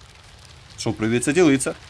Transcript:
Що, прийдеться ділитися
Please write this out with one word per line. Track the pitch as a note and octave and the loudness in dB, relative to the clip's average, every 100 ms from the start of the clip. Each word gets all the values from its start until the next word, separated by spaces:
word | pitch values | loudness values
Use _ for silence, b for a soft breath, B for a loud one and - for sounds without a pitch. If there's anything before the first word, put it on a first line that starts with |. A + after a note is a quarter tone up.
| - - - - - - - - | -20 -20 -20 -20 -20 -20 -20 -10
Що, | A#2 | -6
прийдеться | G2 G#2+ A#2+ D3 | -4 -2 -2 0
ділитися | D3+ E3 C3+ D#3+ - | 2 4 2 -2 -10